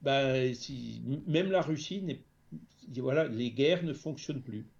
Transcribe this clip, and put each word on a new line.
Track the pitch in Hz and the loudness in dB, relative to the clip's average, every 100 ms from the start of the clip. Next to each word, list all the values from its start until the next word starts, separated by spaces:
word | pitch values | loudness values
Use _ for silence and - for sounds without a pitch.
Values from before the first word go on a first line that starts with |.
bah, | 143 135 135 131 127 | 2 2 4 4 2
si, | 117 - 127 117 110 117 | 0 -8 -8 -8 -6 -4
m-, | 147 180 | -4 2
même | 156 190 | 2 4
la | 190 | 2
Russie | 151 156 - 196 | 2 -2 -4 -6
n'est, | 180 - - _ - 156 - _ - 127 | -4 -6 -10 _ -18 -18 -18 _ -12 -4
voilà, | 131 147 156 | 2 2 2
les | 113 120 | 0 -2
guerres | 117 143 175 | 2 4 4
ne | 165 | 0
fonctionnent | - 160 147 - 139 | -4 -6 -8 -6 -8
plus. | 123 107 - | -6 -10 -10